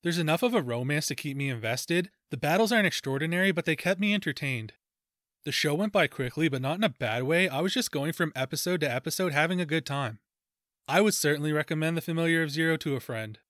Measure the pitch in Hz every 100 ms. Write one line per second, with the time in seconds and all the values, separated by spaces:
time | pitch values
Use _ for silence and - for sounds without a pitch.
0 | 170 170 156 165 247 226 127 117 127 147
1 | - 131 147 139 139 120 110 123 - 175
2 | 185 _ _ 131 151 180 220 233 190 -
3 | 139 135 160 175 190 175 170 156 180 185
4 | 208 208 165 135 143 123 110 _ _ _
5 | _ _ _ _ - - 151 151 214 202
6 | 151 - 127 151 160 131 135 175 214 -
7 | 117 113 131 165 185 135 185 262 226 143
8 | 143 - 165 127 131 151 - 180 147 123
9 | 160 - 185 147 165 180 160 160 - 139
10 | 131 110 _ _ _ _ _ _ - 160
11 | 214 - 151 147 151 151 147 156 160 165
12 | 165 165 165 165 160 147 160 160 156 135
13 | - 113 110 110